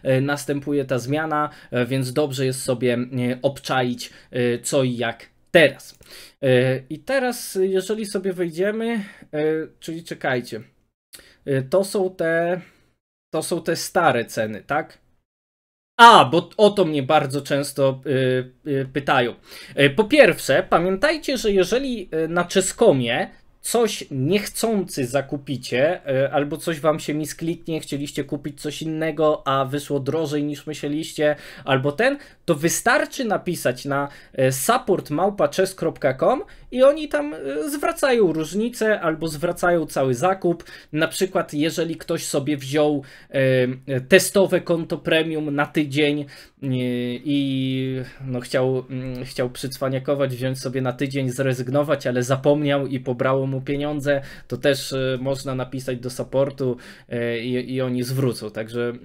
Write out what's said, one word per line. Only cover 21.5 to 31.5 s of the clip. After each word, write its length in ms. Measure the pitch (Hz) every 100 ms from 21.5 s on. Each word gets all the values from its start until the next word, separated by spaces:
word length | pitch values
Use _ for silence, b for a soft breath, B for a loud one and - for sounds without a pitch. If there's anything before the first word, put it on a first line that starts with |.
jeżeli, 560 | 196 175 233 277 233 180 160
y, 40 | 160
na 160 | 170
Czeskomie 840 | 180 196 190 - 233 139 120 131 226 B _ _
coś 440 | - 233 220 - -
niechcący 960 | 135 135 202 202 - 226 214 175 - 123
zakupicie, 920 | 135 135 147 - 131 - 120 151 175 - 131
y, 80 | 135
albo 240 | 143 147 156
coś 240 | - 156
wam 200 | 156 156
się 140 | -
miskliknie, 640 | 151 151 - 165 170 - 156
chcieliście 440 | - 139 143 -
kupić 360 | 135 147 147 135
coś 220 | 151 143
innego, 600 | 160 156 160 151 151 151 -
a 180 | 135
wyszło 360 | 131 143 - 143
drożej 440 | 135 156 156 147
niż 220 | 147 143 -
myśleliście, 680 | 147 147 147 160 - 151 147 B